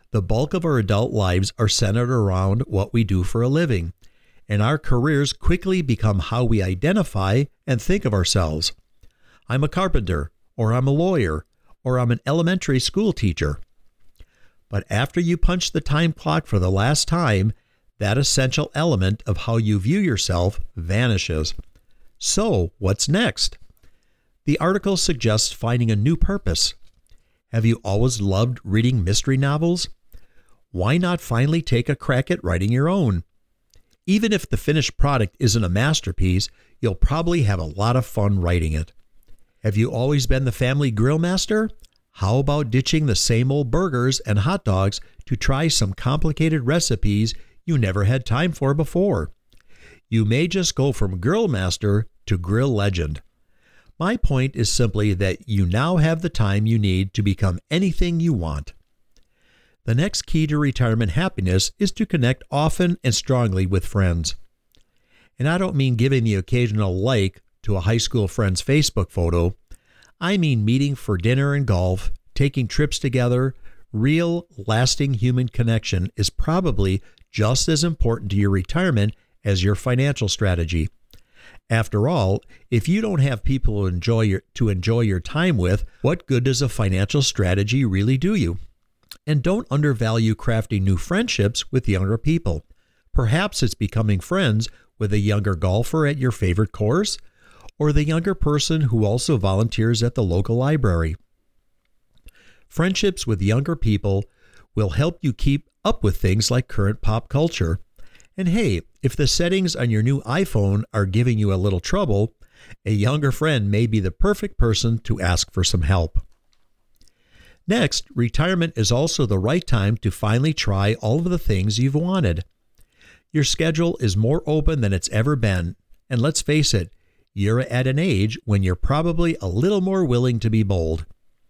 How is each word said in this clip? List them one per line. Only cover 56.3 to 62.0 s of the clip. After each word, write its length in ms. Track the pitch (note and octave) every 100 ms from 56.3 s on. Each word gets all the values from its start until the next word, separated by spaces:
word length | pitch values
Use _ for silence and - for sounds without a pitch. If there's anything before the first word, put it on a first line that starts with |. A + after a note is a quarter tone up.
time 360 | - G#2+ G2+ G#2+
you 120 | A2+
need 360 | G2+ F#2 F#2+
to 100 | -
become 360 | G2+ F#2+ G2 F#2 -
anything 480 | E3 F#3+ D#3 F3 E3+
you 140 | E3
want. 400 | B2 E2 D2 C#2 - _ _ _ _ _ _ _ _ _ _ -
The 100 | A#2
next 280 | F#3+ -
key 220 | - D#3+ D#3
to 100 | D3+
retirement 540 | D3 - A#2+ A2+ G#2+
happiness 600 | E2 F#3 - F#2 F#2 - -
is 140 | G3+
to 120 | -